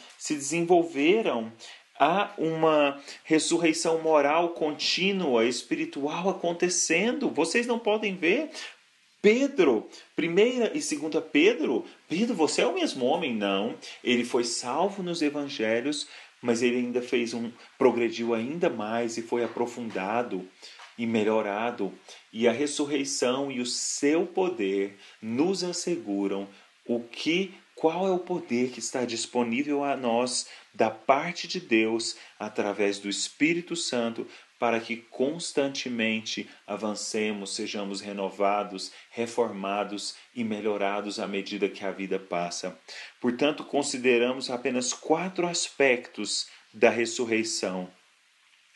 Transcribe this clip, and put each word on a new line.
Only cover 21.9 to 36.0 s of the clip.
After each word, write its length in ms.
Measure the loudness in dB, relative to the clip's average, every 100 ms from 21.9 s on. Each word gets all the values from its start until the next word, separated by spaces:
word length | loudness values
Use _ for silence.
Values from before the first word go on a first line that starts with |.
| -6 -20 -20 -12
E 160 | 2 2
a 40 |
ressurreição 1000 | 4 0 -2 -2 -2 -2 0 0 0 -2
e 80 | -4
o 60 | -4
seu 600 | -4 -4 0 2 2 0
poder 720 | 0 -2 0 0 0 -2 -6 -20 -12
nos 420 | -4 0 2 0
asseguram 880 | -4 -4 -4 -4 -2 -2 0 -2 -6 -14 -20 _ -4
o 140 | -4
que, 520 | -4 -6 0 0 0 -8 _
qual 320 | 0 0 2 0
é 40 |
o 80 | 0
poder 520 | -2 -6 -2 0 0
que 80 | -4
está 260 | -6 -4
disponível 800 | -2 -4 -2 -2 0 0 0 0
a 120 | 0 0
nós 500 | 2 2 0 -2 -6 -14 -6
da 160 | 0 0
parte 580 | 2 2 2 2 -6 -6
de 120 | -6
Deus 560 | 2 4 4 0 -4 -8 -14 -12
através 600 | -8 -4 -2 0 0 0
do 100 | -4
Espírito 680 | -4 -6 0 0 0 -4
Santo, 520 | -6 -2 -2 -2 -4 -10 -14 -16 -2
para 200 | 0 0
que 180 | -2 -10
constantemente 1500 | -8 -2 -2 -2 -4 -2 -2 -2 -6 -2